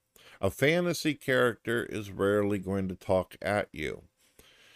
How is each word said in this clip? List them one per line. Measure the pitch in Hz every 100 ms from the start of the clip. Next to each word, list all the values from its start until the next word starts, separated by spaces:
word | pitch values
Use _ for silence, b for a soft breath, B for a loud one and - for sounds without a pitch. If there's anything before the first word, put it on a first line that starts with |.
| _ _ B B
A | 98
fantasy | - 139 175 175 165 160
character | 143 - 127 123 101 - 117 -
is | 101 101
rarely | 92 98 104 101 104
going | 92 98 95
to |
talk | 92 - 92 87 -
at | 87 104 -
you. | - 71 50 - _ b b b b b